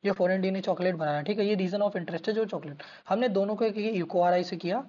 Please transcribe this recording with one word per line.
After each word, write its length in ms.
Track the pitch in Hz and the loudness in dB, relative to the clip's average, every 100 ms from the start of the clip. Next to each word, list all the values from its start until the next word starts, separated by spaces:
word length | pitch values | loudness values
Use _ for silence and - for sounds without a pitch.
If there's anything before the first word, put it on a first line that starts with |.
| 196 | -4
ये 60 | |
फ़ोर 200 | 185 180 | 0 2
एन 100 | 190 | 2
डी 80 | 190 | 0
ने 80 | 190 | 0
चॉकलेट 340 | 190 180 180 170 | -2 0 0 0
बनाया, 260 | 151 147 | 0 0
ठीक 180 | 147 208 | -2 0
है, 60 | 202 | 2
ये 80 | 208 | 2
रीजन 260 | 185 196 | 0 2
of 140 | 202 185 | 0 0
interest 320 | 165 170 220 | -4 -4 -2
है 60 | |
जो 100 | 214 214 | -2 -2
चॉकलेट। 380 | 156 151 143 - - - | -4 -8 -12 -16 -20 -2
हमने 220 | 202 247 | 0 2
दोनों 260 | 196 196 214 | 2 0 0
को 100 | 220 | 0
एक, 120 | 208 | 0
एक 180 | 214 208 | -2 -2
ईको 260 | 160 185 | 0 2
आर 120 | 175 | 4
आई 100 | 180 | 4
से 140 | 175 175 | 2 -4
किया, 260 | 175 214 | -2 -4